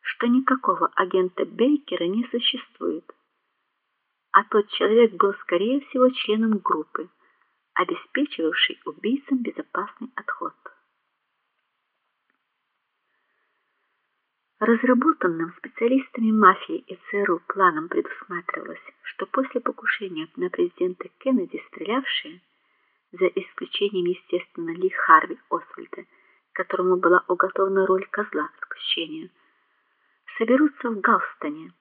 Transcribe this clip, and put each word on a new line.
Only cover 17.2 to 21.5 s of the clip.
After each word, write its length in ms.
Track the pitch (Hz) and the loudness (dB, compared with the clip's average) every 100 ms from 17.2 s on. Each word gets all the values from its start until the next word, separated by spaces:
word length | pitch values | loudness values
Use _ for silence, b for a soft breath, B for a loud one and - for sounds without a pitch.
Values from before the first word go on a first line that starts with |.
| 202 | 0
У 100 | 170 | -2
планом 500 | _ 196 185 156 165 | _ 2 2 2 -4
предусматривалось, 880 | 170 165 - - 175 - - - - - _ | -4 -4 -10 -14 -12 -10 -12 -12 -16 -18 _
что 240 | - - 196 | -18 -12 -4
после 340 | - 262 240 | -4 -2 -4
покушения 680 | - - - - 196 160 160 - | -4 -4 -4 -4 -4 -8 -10 -6
на 120 | 180 | -6
президента 600 | - 175 - 180 180 - _ | -2 -2 0 -4 -4 -14 _
Кеннеди 440 | 262 254 175 | 0 0 0